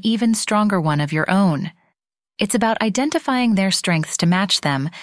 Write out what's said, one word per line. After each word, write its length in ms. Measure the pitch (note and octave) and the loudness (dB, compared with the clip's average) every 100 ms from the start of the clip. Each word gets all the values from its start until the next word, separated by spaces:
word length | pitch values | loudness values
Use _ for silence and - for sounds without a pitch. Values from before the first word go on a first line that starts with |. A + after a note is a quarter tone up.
| A3 | 2
even 280 | A3+ A#3 | 0 0
stronger 480 | A3 - G#3 G#3+ G3 | 0 0 0 2 2
one 180 | D#3 D3 | 0 0
of 140 | D3 | 0
your 180 | D#3 D#3 | -2 0
own. 400 | F#3+ G3 D3 - - _ _ _ _ _ - | 2 2 0 -4 -10 _ _ _ _ _ -6
It's 160 | G#3 | -2
about 280 | A#3 A3 A3 | 0 0 0
identifying 720 | A3 G3+ C#4+ D#4+ - B3+ B3 G3 | -2 0 -2 -2 -2 0 2 2
their 160 | F#3+ | 2
strengths 460 | F3+ - E3+ D3+ - | 0 0 -2 -2 0
to 80 | E3+ | 2
match 340 | F3+ G3 - | 2 0 -2
them 300 | D3 C#3 C#3+ - | -2 -2 -4 -8